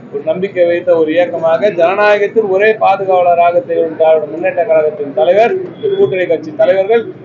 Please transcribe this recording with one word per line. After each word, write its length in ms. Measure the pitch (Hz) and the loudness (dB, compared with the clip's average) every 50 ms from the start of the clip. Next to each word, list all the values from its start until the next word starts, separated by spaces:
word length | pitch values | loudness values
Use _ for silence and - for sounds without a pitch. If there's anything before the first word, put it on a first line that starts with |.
| - - - | -16 -12 -12
ஒரு 80 | 143 147 | -6 -4
நம்பிக்கை 400 | 156 165 180 185 196 - 180 175 | -4 -4 -4 -4 -4 0 0 0
வைத்த 300 | 170 175 175 170 180 175 | 2 0 0 0 0 2
ஒரு 160 | 165 160 156 | 2 2 0
இயக்கமாக, 580 | 160 170 175 170 170 165 165 165 165 165 196 208 | 0 0 0 0 -2 -2 0 0 0 0 0 0
ஜனநாயகத்தின் 800 | 170 170 165 175 190 202 208 208 208 202 202 196 202 226 214 196 | 2 2 2 2 2 2 2 2 2 2 0 0 0 -2 0 0
ஒரே 240 | 185 190 208 220 220 | 0 2 2 2 2
பாதுகாவலராக 840 | 214 190 190 196 196 196 190 185 180 175 175 175 170 170 175 175 175 | 2 2 0 2 0 0 0 0 2 2 2 2 2 2 2 0 0
திகழும் 380 | 175 160 165 165 165 160 156 | -2 -2 -2 -2 -2 -2 -2
திராவிட 280 | 156 160 160 160 156 151 | 0 2 2 4 2 0
முன்னேற்ற 380 | 147 156 165 180 190 - 175 165 | -4 -6 -6 -4 -4 -2 -2 -2
கழகத்தின் 500 | 160 160 160 156 151 147 151 147 139 135 | 0 0 2 0 0 -2 -4 -8 -6 -2
தலைவர், 400 | 151 156 175 185 202 233 240 381 | 0 0 2 2 2 2 2 0
இந்த 420 | 381 370 359 - - 440 403 392 | -4 -6 -10 -10 -6 -4 -2 0
கூட்டணி 280 | 381 - 381 - 185 180 | 0 0 0 0 -2 -2
கட்சி 300 | 160 165 151 156 156 151 | -2 -2 -4 -4 -6 -2
தலைவர்கள் 500 | - 160 175 185 190 190 196 226 233 220 190 - - | 0 2 2 2 2 2 2 0 0 0 -4 -10 -16